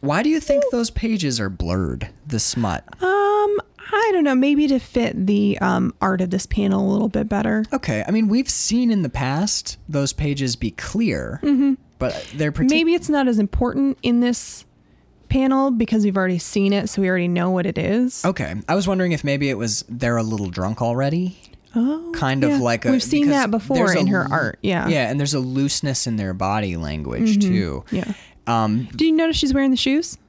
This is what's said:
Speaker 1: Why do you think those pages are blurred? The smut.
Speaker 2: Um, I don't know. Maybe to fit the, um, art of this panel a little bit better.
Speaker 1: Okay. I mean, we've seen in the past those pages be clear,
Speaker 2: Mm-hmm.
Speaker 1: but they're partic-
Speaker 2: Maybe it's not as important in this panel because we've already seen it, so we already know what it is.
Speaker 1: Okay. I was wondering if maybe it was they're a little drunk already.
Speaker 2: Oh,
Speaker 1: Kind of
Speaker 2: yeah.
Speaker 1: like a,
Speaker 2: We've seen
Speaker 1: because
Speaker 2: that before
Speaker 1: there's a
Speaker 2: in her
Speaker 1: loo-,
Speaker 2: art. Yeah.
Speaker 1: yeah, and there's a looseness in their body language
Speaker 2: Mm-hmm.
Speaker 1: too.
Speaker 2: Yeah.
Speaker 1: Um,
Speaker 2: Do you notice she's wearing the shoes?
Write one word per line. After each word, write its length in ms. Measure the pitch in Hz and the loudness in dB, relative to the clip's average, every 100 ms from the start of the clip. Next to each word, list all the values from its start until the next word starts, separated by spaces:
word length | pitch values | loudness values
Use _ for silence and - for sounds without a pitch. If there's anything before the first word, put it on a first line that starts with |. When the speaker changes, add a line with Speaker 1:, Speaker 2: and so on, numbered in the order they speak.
Speaker 1:
Why 200 | 135 151 | 2 2
do 60 | 294 | 2
you 100 | 311 | 0
think 240 | - 277 285 | 2 2 4
those 200 | 240 226 | 0 -2
pages 500 | - 226 220 151 120 | -2 -2 0 0 -2
are 80 | 98 | -4
blurred? 600 | 92 85 92 87 64 - - 147 | -4 -2 0 0 -4 -8 -12 -6
The 120 | 113 | -2
smut. 460 | - - 110 82 - - | -2 -2 -2 -4 -8 -4
Speaker 2:
Um, 540 | 370 403 403 415 415 415 - - - | 0 2 2 2 2 0 -4 -18 -4
I 220 | 427 440 | 0 2
don't 120 | 370 | 2
know. 100 | 285 | 4
Maybe 320 | 254 277 294 302 | 4 4 4 4
to 100 | 262 | 0
fit 480 | - - 233 - 190 | 0 -2 -2 0 0
the, 320 | 202 202 - | 2 2 0
um, 340 | 185 185 185 - | 0 2 0 -2
art 180 | 196 190 | -2 0
of 80 | 180 | 0
this 140 | 190 | -2
panel 420 | - - 196 190 196 | -2 -2 0 2 2
a 60 | |
little 160 | 202 220 | 0 0
bit 200 | 214 214 | -2 -2
better. 340 | 202 220 214 220 | -2 0 -2 -2
Speaker 1:
Okay. 320 | 269 - 107 - | -4 -2 -4 0
I 40 | |
mean, 180 | 214 220 | 0 2
we've 220 | 226 262 | 0 0
seen 400 | - - 226 247 | -2 0 0 2
in 100 | 214 | 2
the 60 | 156 | 0
past 680 | - 131 143 208 - - - - | -2 -2 0 -2 -2 -6 -14 -6
those 240 | 147 139 | -2 -2
pages 440 | - 147 139 135 120 | -2 -2 0 -2 -2
be 160 | 113 | -6
clear, 680 | - - - 226 90 64 - | -6 -6 -2 0 -2 -4 -4
Speaker 2:
Mm-hmm. 320 | 285 277 277 262 - _ | 0 2 2 0 -6 _
Speaker 1:
but 300 | 127 - - | -4 -4 -10
they're 180 | 139 151 | -4 -2
partic- 160 | 147 254 | 2 2
Speaker 2:
Maybe 220 | 311 330 | 4 4
it's 140 | 339 - | 0 2
not 180 | 302 254 | 2 2
as 100 | 220 | 2
important 580 | 202 - 240 262 277 262 | 0 0 0 0 -2 0
in 180 | 240 240 | 0 2
this 460 | 240 240 - - - _ _ _ _ _ _ | 2 0 -6 -10 -14 _ _ _ _ _ _
panel 420 | 262 262 262 269 | 0 2 2 2
because 340 | 240 220 220 | 2 2 2
we've 120 | 208 190 | 2 2
already 220 | 185 180 | 0 0
seen 340 | - 208 196 | -2 0 2
it, 160 | 202 214 | 2 0
so 140 | - | -2
we 60 | 190 | 0
already 200 | 185 175 | 2 0
know 220 | 175 175 | 0 0
what 160 | 185 170 | 0 0
it 120 | - | -2
is. 460 | 175 214 247 - | 0 0 0 -2
Speaker 1:
Okay. 300 | 175 190 80 95 - | -4 -2 -4 -6 -2
I 60 | |
was 120 | 175 185 | 0 0
wondering 260 | 185 180 | 0 0
if 120 | 160 | 0
maybe 240 | 143 139 143 | -2 -2 -2
it 100 | 120 | -2
was 260 | 113 107 - | -2 -4 -6
they're 280 | 117 120 117 | -4 0 0
a 60 | |
little 280 | 113 110 98 | 0 -2 -4
drunk 320 | 90 92 113 | -4 -4 -2
already. 560 | 117 120 135 160 180 185 - - _ | -2 0 0 0 -4 -6 -20 -20 _
Speaker 2:
Oh, 380 | 233 247 311 339 | -2 0 -2 -6
Speaker 1:
Kind 280 | 339 302 135 | -4 -2 0
of 60 | 294 | 2
Speaker 2:
yeah. 60 | 285 | 2
Speaker 1:
like 260 | 247 - - | 0 0 0
a, 40 | |
Speaker 2:
We've 120 | 262 | 0
seen 240 | - 294 285 | 2 2 2
Speaker 1:
because 160 | 285 | 2
Speaker 2:
that 80 | 233 | 2
before 260 | 220 - 262 | -2 -2 0
Speaker 1:
there's 180 | 208 175 | 2 2
a 20 | |
Speaker 2:
in 60 | 185 | 2
her 160 | 196 | 2
Speaker 1:
loo-, 80 | - | 0
Speaker 2:
art. 260 | 175 120 - | 0 -2 -2
Yeah. 260 | - 175 - | -2 0 2
Speaker 1:
yeah, 220 | 156 117 | 0 0
and 100 | 139 | 0
there's 140 | 143 | 0
a 60 | 143 | -2
looseness 680 | 127 131 139 - 143 127 - | -2 0 0 0 -2 -2 -2
in 100 | 110 | -2
their 160 | 98 | -2
body 440 | 92 95 107 101 85 | -2 -2 0 -2 -4
language 640 | 78 76 69 58 220 208 | -4 -4 -6 0 2 4
Speaker 2:
Mm-hmm. 140 | 196 | 4
Speaker 1:
too. 320 | 185 185 - - | 2 0 -6 -6
Speaker 2:
Yeah. 220 | - 202 208 - - - | -6 -4 -10 -12 -14 -2
Speaker 1:
Um, 420 | 117 110 110 226 | 0 2 0 -2
Speaker 2:
Do 100 | - | 0
you 80 | 320 | 2
notice 240 | 320 330 320 | 2 2 0
she's 160 | 285 | 0
wearing 200 | 269 269 | 2 2
the 40 | 254 | 2
shoes? 400 | - 277 339 - | 0 0 -2 -10